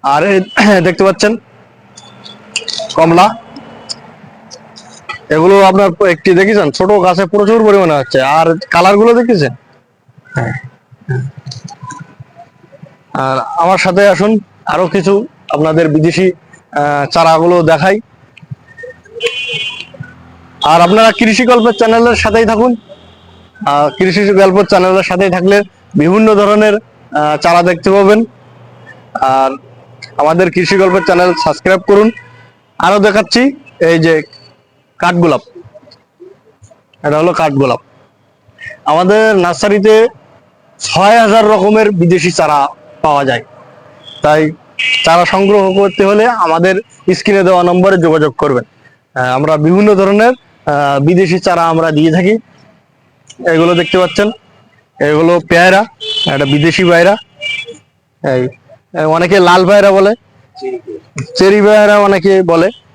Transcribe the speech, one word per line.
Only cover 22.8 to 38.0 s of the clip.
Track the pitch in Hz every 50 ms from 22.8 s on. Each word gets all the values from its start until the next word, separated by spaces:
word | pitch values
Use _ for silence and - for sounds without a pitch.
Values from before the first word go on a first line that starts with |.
| _ - - _ - - - _ _ - - - - _ _ - -
আহ, | 143 143 147 147 147 -
কৃষি | - 185 185 165 202 208 196 202
গল্প | 190 196 190 185 196 196
চ্যানেলের | - 208 185 180 185 185 196 175
সাথে | - 185 180 196 190
থাকলে | 180 185 175 196 202 208 208 196 _ _ _ _ -
বিভিন্ন | - 151 165 190 214 220 220 214
ধরনের, | 196 208 196 214 208 214 214 202
আহ, | 214 - _ _ _ _ _ - 151 151 151 151
চারা | 147 - 170 170 175 175
দেখতে | 180 175 165 - 190
পাবেন। | 190 202 196 196 214 220 233 - _ _ _ - - - - - - - - - - - - - _
আর | - 131 131 131 135 131 135 135 135 _ - - - - _ - _ - - -
আমাদের | - 147 151 165 175 185 175
কৃষি | 156 180 175 - 196
গল্পের | 190 190 190 180 196 175
চ্যানেল | - 180 170 180 180 170 - 160
সাবস্ক্রাইব | 160 143 - _ 185 190 185
করুন। | 185 - 202 202 214 226 226 - - - - - - _ _ _ _ _ _
আরো | - 165 175 202 208
দেখাচ্ছি | 196 214 196 214 214 - - - 254 277 269 - - - _ _
এই | 170 165 165 165
যে | 160 165 160 156 147 _ - - _ _ _ _ _ _ _ _ _ _ _
কাঠগোলাপ, | _ 175 175 180 175 170 160 139 - - - _ 349 - - _ - _ - - _ _ _ _ _ 359 381 - _ _ _ _ _ - _ - _ _ _ _ _ -
এটা | 147 147
হলো | 151 160 180 160
কাঠগোলাপ। | - 165 151 139 139 139 127 120 - _ _ _ _